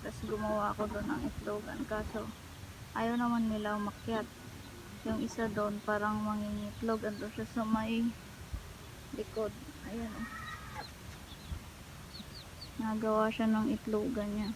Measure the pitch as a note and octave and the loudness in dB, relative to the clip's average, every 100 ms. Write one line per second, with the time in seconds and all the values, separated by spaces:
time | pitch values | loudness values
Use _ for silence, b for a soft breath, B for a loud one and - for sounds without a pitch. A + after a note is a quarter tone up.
0 | - - A3 G#3+ G#3+ G#3+ G#3 G#3 G#3 G#3 | -6 -6 -2 0 2 4 4 2 0 0
1 | G3+ - - - - G#3 G#3+ G#3+ B3+ G#3+ | 0 0 0 -2 -2 -2 -2 -4 0 0
2 | G#3+ A3 A3 - - - - - - A3+ | 0 -2 -4 -8 -12 -12 -12 -10 -6 0
3 | A3+ A#3+ A#3+ A#3 A3+ G#3+ G#3 G#3+ G#3 - | 2 4 4 4 4 4 2 2 0 -2
4 | - A3+ G#3+ - - - - - - - | 0 0 0 -8 -12 -12 -12 -12 -12 -8
5 | A3+ A3 A#3 - A3+ G#3 G#3 G#3 - G#3 | -2 0 0 2 0 4 2 2 2 2
6 | G#3 G#3+ G#3+ G#3+ G#3 G#3 G#3 - A3+ A3 | 4 2 2 0 0 -2 -2 -2 2 2
7 | A3 G#3 G#3 A3+ A3 - A3 A3 A3 A3+ | 2 -2 -4 -4 -2 0 4 4 4 4
8 | A#3 - - - - - - - - - | 4 2 -10 -12 -8 -6 -8 -12 -12 -12
9 | - - G#3+ - G#3+ G3+ - - F3+ A3 | -8 -6 -4 0 -2 -2 -10 -10 -6 -4
10 | A3+ G3 A3+ G#3+ - - - - F#5 - | -4 -4 -6 -6 -8 -8 -8 -8 -8 -10
11 | - - - - - - - - - - | -12 -12 -12 -12 -6 -6 -6 -12 -12 -12
12 | - - - - - - - - A3 A3 | -12 -12 -10 -12 -12 -12 -10 -2 2 4
13 | A3 G#3+ A3 A3 A3 A3 A3 G#3+ - G#3+ | 6 6 6 6 6 6 6 2 2 2
14 | G#3 - G#3 G#3 G#3 | 2 2 0 0 0